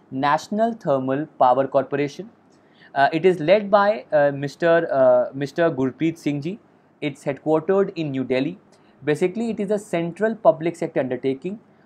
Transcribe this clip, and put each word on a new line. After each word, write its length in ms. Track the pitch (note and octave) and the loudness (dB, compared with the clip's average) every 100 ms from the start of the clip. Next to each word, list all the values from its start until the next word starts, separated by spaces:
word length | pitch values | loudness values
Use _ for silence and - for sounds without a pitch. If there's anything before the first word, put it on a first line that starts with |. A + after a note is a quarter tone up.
| - | -12
National 600 | C3 C#3+ D#3 - G#3 A3+ | -4 0 0 -2 -2 -2
Thermal 520 | A3+ E3+ C3+ C3 C3+ D#3 - | -2 -2 -2 0 -4 -4 0
Power 260 | B2+ B2+ C3+ C#3 | 2 4 2 0
Corporation। 480 | C3 C#3 C#3+ - G3 _ _ _ _ _ - | -2 -4 -4 -6 -18 _ _ _ _ _ -12
अ, 160 | - C#3 | 0 0
it 100 | D#3+ | 2
is 160 | F#3 E3+ | 2 2
led 300 | D3+ G#3 G3+ | 2 2 4
by, 260 | G3+ G3+ A#3 - | 2 2 0 -2
अ, 180 | D3+ C#3+ | 2 2
मिस्टर, 540 | C#3 C#3 - E3+ E3+ | 0 -8 -2 2 4
अ, 460 | E3 C#3 C3 B2 A#2+ C3+ | 2 4 6 6 2 -4
मिस्टर 320 | C#3+ - E3+ | -8 0 0
गुरप्रीत 500 | D3+ C3+ A#2+ D#3+ D#3+ | 2 -4 -2 -4 -2
सिंह 220 | D3 D3 | -4 -4
जी। 180 | D3+ G#3 _ _ _ - | -6 -10 _ _ _ -10
It's 200 | D3 C#3+ | -10 -8
headquartered 680 | - C#3 D3+ D#3 D#3 F#3+ G3 E3 | -8 -6 0 0 2 0 0 -2
in 140 | D#3 | -6
New 120 | C3+ | -4
Delhi। 280 | A#2+ B2+ C#3 F#3 _ _ _ _ C3+ | -2 -2 -2 -6 _ _ _ _ -4
Basically, 480 | D3 F#3 G3+ A#3 G#3+ | -2 -2 -2 -6 -4
it 100 | G3 | -4
is 60 | |
a 80 | G#3 G#3 | -4 -4
central 420 | E3+ E3+ E3 G#3+ A3 F3 | -4 -4 -2 -4 0 2
public 280 | D3+ E3 | 2 -2
sector 280 | E3+ D#3+ E3 | -4 -6 -4
undertaking 520 | C3 B2+ C3+ C3+ F3+ G#3+ _ _ | -4 -2 -4 -4 -6 -12 _ _